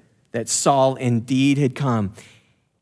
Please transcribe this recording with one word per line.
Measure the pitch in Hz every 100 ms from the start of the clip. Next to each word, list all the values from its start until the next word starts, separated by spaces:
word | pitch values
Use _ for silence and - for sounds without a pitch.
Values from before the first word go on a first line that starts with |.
| _ _ _
that | 117 113
Saul | - 165 139 131 127
indeed | 127 117 117 131 139 139
had | 139
come." | - 139 117 98 - - - _ _ _ _